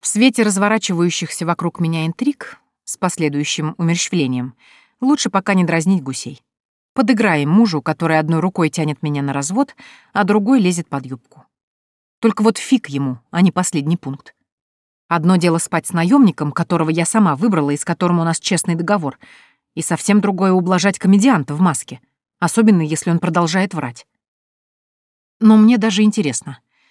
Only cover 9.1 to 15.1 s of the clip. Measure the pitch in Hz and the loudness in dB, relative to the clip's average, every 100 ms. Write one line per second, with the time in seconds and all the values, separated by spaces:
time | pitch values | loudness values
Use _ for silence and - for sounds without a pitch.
9.1 | 147 139 139 143 196 277 - - - _ | -4 -4 -4 -4 -4 -4 -6 -20 -20 _
10.1 | - 190 208 202 269 185 175 165 139 127 | -4 0 0 2 2 2 -2 -6 -8 -8
11.1 | 127 _ - _ _ _ _ _ _ _ | -16 _ -20 _ _ _ _ _ _ _
12.1 | _ 226 208 220 220 - 262 - 139 139 | _ -2 2 0 0 0 -2 0 -6 -6
13.1 | 127 _ 170 185 180 180 165 143 175 - | -6 _ 2 2 2 -4 -4 -2 -4 -6
14.1 | 139 - _ _ _ _ _ _ _ _ | -12 -16 _ _ _ _ _ _ _ _